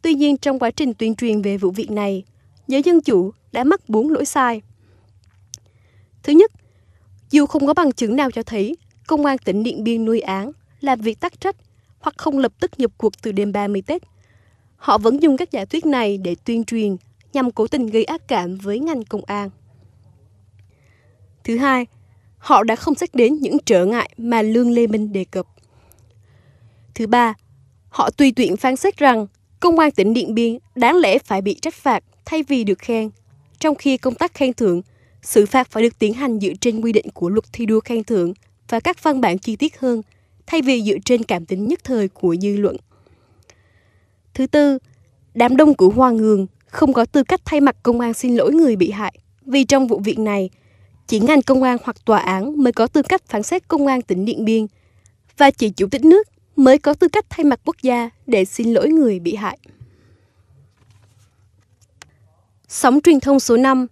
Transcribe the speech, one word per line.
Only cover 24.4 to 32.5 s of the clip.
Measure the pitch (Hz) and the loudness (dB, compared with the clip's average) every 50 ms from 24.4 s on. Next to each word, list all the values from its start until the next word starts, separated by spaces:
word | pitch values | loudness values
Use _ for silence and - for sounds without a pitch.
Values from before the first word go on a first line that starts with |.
| 214 | 0
Lương | 220 220 233 247 240 | 2 2 2 2 2
Lê | 240 240 233 | 2 2 0
Minh | 226 214 220 214 214 202 | 0 0 -2 -4 -4 -6
đề | 190 185 | -6 -8
cập. | _ - 190 180 _ _ _ _ _ _ _ _ _ _ _ _ _ _ _ _ _ _ _ _ _ _ _ _ _ _ _ _ _ _ | _ -8 -8 -8 _ _ _ _ _ _ _ _ _ _ _ _ _ _ _ _ _ _ _ _ _ _ _ _ _ _ _ _ _ _
Thứ | - 226 | -8 -2
ba, | 214 226 240 240 226 214 _ _ _ _ _ _ _ _ _ _ _ | 0 2 2 2 0 -2 _ _ _ _ _ _ _ _ _ _ _
họ | - - - - | -4 -2 -2 -2
tùy | - - 285 269 226 | 2 2 2 2 2
tiện | - 247 175 180 | 0 -2 -2 -2
phán | 208 - 262 254 | -2 -2 -2 -2
xét | 262 - - - | 0 -2 -4 -2
rằng | - 285 269 240 220 208 202 _ _ _ _ _ _ | 2 2 2 2 2 -2 -8 _ _ _ _ _ _
Công | - 359 339 330 | 0 2 4 4
an | 320 302 | 2 2
tỉnh | - - 190 202 226 | 2 0 0 0 0
Điện | 247 - - 226 | -2 -2 -2 -2
Biên | 226 233 233 226 254 _ _ _ | -2 -2 -2 -4 -6 _ _ _
đáng | 254 240 240 311 | 0 0 2 4
lẽ | 359 320 202 190 277 | 4 2 4 2 0
phải | - - 208 190 196 | -2 -2 -6 -4 -4
bị | 202 196 | -4 -6
trách | - - 320 - | -6 -8 -10 -10
phạt | - - 285 233 185 _ _ _ _ _ | -4 -2 -2 -2 -2 _ _ _ _ _
thay | - 330 320 294 | -8 -6 -6 -4
vì | - | -2